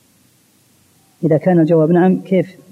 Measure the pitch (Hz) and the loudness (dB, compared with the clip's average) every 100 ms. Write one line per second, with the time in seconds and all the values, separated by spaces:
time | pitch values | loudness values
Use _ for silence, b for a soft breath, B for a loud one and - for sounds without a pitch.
0 | _ _ _ _ _ _ _ _ _ _ | _ _ _ _ _ _ _ _ _ _
1 | _ - 151 160 185 175 156 165 156 170 | _ -6 -2 -2 0 0 2 2 2 2
2 | 185 185 - 190 - - - | 2 -2 -2 -4 -4 -12 -10